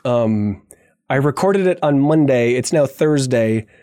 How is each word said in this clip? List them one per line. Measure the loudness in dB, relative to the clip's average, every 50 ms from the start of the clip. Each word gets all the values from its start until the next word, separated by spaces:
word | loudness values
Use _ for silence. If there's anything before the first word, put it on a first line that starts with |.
| -4
Um, | -2 0 0 0 0 0 -2 -2 -4 -4 -8 _ _ -20 _ _ _ _ _ _ -4
I | -2
recorded | 0 0 0 -2 0 0 0 0 2 0
it | 0 0 0
on | 0 0 0 2
Monday. | 2 2 2 2 2 2 2 2 2 0 0
It's | -2 -2 -2
now | 0 0 0
Thursday. | 0 -2 -2 0 0 0 0 0 0 0 0 0 0 -2 -2 -4 _ _ _